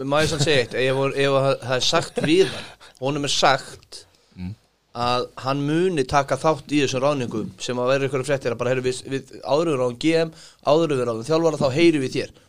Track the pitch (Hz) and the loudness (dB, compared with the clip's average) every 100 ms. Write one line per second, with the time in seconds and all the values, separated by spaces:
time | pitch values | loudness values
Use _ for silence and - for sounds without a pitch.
0 | 135 147 156 156 147 143 117 113 131 135 | -2 0 0 0 2 2 0 0 0 0
1 | 135 135 139 135 135 135 120 127 - 165 | -2 0 2 2 2 0 -2 -2 0 0
2 | - - 147 175 170 - - - - _ | -2 -4 2 4 4 0 -14 -20 -20 _
3 | 127 147 143 - 156 135 - - - - | -4 -4 -2 2 4 4 -2 -18 -20 -20
4 | - _ _ 92 90 107 _ _ _ 120 | -20 _ _ -12 -10 -10 _ _ _ -2
5 | 120 123 117 - 123 139 143 160 185 165 | 0 0 -2 -6 -4 -2 0 0 0 0
6 | 131 143 139 135 160 151 - 147 135 131 | 2 2 2 0 0 0 0 0 2 0
7 | 139 147 120 110 95 - - 123 123 135 | 0 0 -2 -4 -6 -8 -8 -2 0 0
8 | 135 139 131 139 127 117 120 131 127 127 | 0 -2 -2 -2 -2 -2 -2 0 -2 -4
9 | - 135 131 - - 139 170 135 123 120 | -6 -8 -8 -14 -2 0 2 0 -2 -2
10 | 151 165 165 - - _ - 151 165 139 | 0 0 0 -6 -20 _ 2 2 2 0
11 | 120 113 113 160 165 151 143 131 170 151 | -2 -4 -2 2 2 2 0 4 4 4
12 | 127 135 104 - | -2 -4 -8 -12